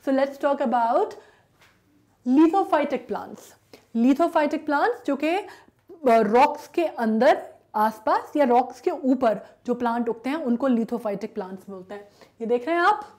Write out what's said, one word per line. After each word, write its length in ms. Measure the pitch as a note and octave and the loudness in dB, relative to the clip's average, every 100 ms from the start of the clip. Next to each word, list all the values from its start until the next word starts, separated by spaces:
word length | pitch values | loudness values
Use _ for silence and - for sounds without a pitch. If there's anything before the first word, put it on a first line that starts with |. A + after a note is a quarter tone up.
| - | 0
So 80 | |
let's 280 | C4+ C#4 - | 0 0 -2
talk 200 | D4 C#4+ | -2 0
about 480 | C#4 A#3+ A#3 C#4+ G#4+ - - _ _ _ _ _ _ _ _ _ B3 | 0 0 2 0 0 -6 -20 _ _ _ _ _ _ _ _ _ 0
lithophytic 720 | C4+ E4 F#4 F#4+ D#4+ C4+ B3 - | 4 6 4 0 0 0 -4 -6
plants। 300 | F#3+ G3 G#3 - - _ - _ A3+ | -10 -10 -16 -20 -20 _ -20 _ 0
Lithophytic 640 | A#3+ C#4 E4+ E4 D4 D4+ | 2 4 2 2 0 -2
plants 460 | D#4+ C#4+ G4 A#4+ - | -2 0 0 -2 -4
जो 100 | C#4 | -2
कि, 140 | D4+ | -2
अ, 180 | F4+ G4 - _ _ _ E4+ C#4+ | -2 -6 -18 _ _ _ -4 2
रॉक्स 600 | A3+ G#3 A#3 D4 - - | 4 4 4 4 2 -8
के 180 | - D#4 | -4 -4
अंदर, 640 | - A3+ A3 C4 F#4 - - _ G#3+ | -2 -2 2 4 2 -2 -20 _ -2
आसपास 560 | G#3+ A3 - G4 - D4+ | -2 -2 -2 -2 -2 0
या 100 | C#4 | 2
रॉक्स 360 | A#3+ B3+ - | 2 0 -4
के 100 | - | -4
ऊपर 480 | D4+ C#4 C4 A#3 G3 - _ - | -2 0 2 2 -2 -8 _ -6
जो 80 | |
प्लांट 360 | A#3+ A#3+ A#3 A#3 | -4 -2 -2 -4
उगते 200 | A3 B3+ | -6 -6
हैं, 80 | D4+ | -6
उनको 320 | C#4 A#3 C4+ | -2 -2 0
lithophytic 580 | A#3 A3+ A#3 A3+ G3+ A3 | 0 -2 -4 -6 -6 -8
plants 420 | - F#3 F#3+ - | -10 -12 -14 -16
बोलते 240 | F#3+ F#3 | -18 -16
हैं। 140 | G3+ G#3 _ - _ | -18 -18 _ -20 _
ये 60 | A3+ | -4
देख 200 | A#3+ B3 | -2 0
रहे 80 | E4+ | 0
हैं 80 | |
आप 260 | F4+ G#4 - | 2 0 -4